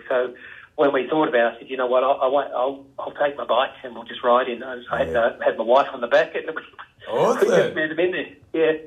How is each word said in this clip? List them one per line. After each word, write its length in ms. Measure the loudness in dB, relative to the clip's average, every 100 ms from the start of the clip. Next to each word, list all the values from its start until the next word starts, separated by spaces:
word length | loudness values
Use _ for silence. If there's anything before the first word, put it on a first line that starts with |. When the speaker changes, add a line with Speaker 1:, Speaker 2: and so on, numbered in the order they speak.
| -4
Speaker 1:
So 240 | -2 -2 -6 -20 -20 -12 0
when 160 | 2
we 160 | 2 0
thought 200 | 0 2
about 240 | 2 2
it, 20 | -2
I 40 |
said, 100 | -10
"You 80 | -4
know 80 | 0
what, 180 | 2
I, 40 | 2
I 180 | 2 2
won't, 240 | 0 -2
I'll, 320 | -2 -4 -4 -14 -12
I'll 160 | -10
take 240 | -2 -2 -2
my 80 | -2
bike 240 | 0 0 -4
and 100 | -16
we'll 120 | -14 -14
just 180 | -4
ride 260 | 2 4 2
in." 140 | -6
I 140 | -8 -12 -6 -4
had, 120 | -2
Speaker 2:
Yeah. 100 | 2
Speaker 1:
uh, 200 | 0 2
had 160 | -2 0
my 80 |
wife 240 | 4 4 4
on 80 | -2
the 60 | 0
back. 260 | 2 2
And 160 | -4 -8
<laughs> 80 | -10 -12 -20 -20 _ -6
Speaker 2:
Awesome. 400 | 0 2 2 4
Speaker 1:
we 80 | 4
just 200 | 2 0
met 140 | -4
them 100 | 0
in 120 | -2
there. 160 | -2 -8 -12 _
Yeah, 180 | 0 0 0